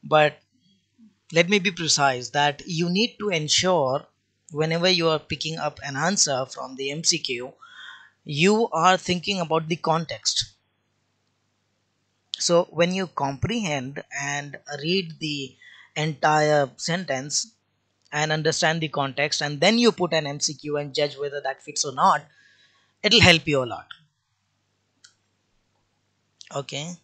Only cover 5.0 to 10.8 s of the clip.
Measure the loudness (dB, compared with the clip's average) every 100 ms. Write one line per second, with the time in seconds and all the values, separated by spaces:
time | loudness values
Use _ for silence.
5 | 2 0 -4 -10 -8 -6 -6 -6 -10 -2
6 | 0 2 0 0 -4 -8 -12 -8 -8 -4
7 | -2 -2 -2 -8 -8 -14 -20 -20 -20 -20
8 | -20 _ -10 2 4 4 2 4 4 4
9 | 2 -4 -2 -4 0 -2 0 -4 0 0
10 | -2 -6 -4 -4 -6 _ _ _